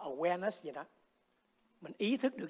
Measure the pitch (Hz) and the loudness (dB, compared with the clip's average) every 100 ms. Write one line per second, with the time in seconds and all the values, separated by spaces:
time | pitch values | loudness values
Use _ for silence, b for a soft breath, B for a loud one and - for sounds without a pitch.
0 | 180 135 170 180 196 - 151 135 156 _ | -2 0 2 2 0 -4 -8 -10 -12 _
1 | _ _ _ _ _ _ _ _ - - | _ _ _ _ _ _ _ _ -12 0
2 | 208 254 254 - 160 | 2 4 2 0 -6